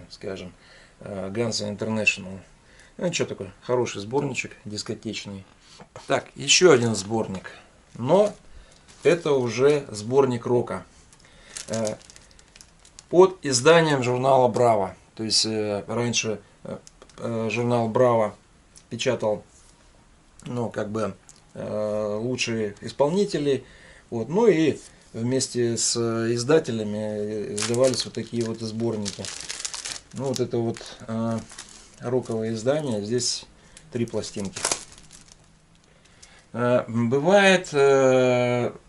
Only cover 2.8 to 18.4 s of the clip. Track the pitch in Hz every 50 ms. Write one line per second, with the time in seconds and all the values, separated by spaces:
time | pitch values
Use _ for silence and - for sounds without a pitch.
2.8 | - - _ - 202 175 - - 131 - - - 101 92 - _ - - 123 123
3.8 | 117 101 - - 101 107 127 143 143 139 120 - - 104 - - - 110 107 101
4.8 | - - 110 98 - 113 101 - - 104 101 98 92 - - _ _ - - -
5.8 | - _ - - - - 139 123 - - - - 135 139 - - 180 175 143 120
6.8 | 120 117 110 98 95 101 113 113 107 - 95 90 - - - - - - _ _
7.8 | _ _ - - 117 135 170 196 208 196 - - - - - - - - - -
8.8 | _ - - - - 139 170 165 - 156 143 135 123 117 107 120 131 143 151 143
9.8 | 139 - 107 104 104 117 127 139 135 127 123 113 - 117 120 120 113 - 95 92
10.8 | 87 - _ - - - - _ - - - - - - - - - - 110 113
11.8 | 110 107 - - - - - - - - - - - _ - - - _ _ _
12.8 | - - _ - - - 151 170 190 185 185 - - 143 131 117 127 156 170 170
13.8 | 160 156 147 135 123 123 123 123 127 135 135 131 127 120 104 120 123 120 113 104
14.8 | 95 90 87 - _ _ - - 113 110 104 - - 110 110 107 107 104 104 101
15.8 | 101 - 110 117 120 120 113 - - 110 107 101 - _ _ _ - - - -
16.8 | - - _ - - - - - - 117 117 113 113 110 104 117 120 120 120 120
17.8 | 117 117 104 127 127 120 117 113 107 104 - -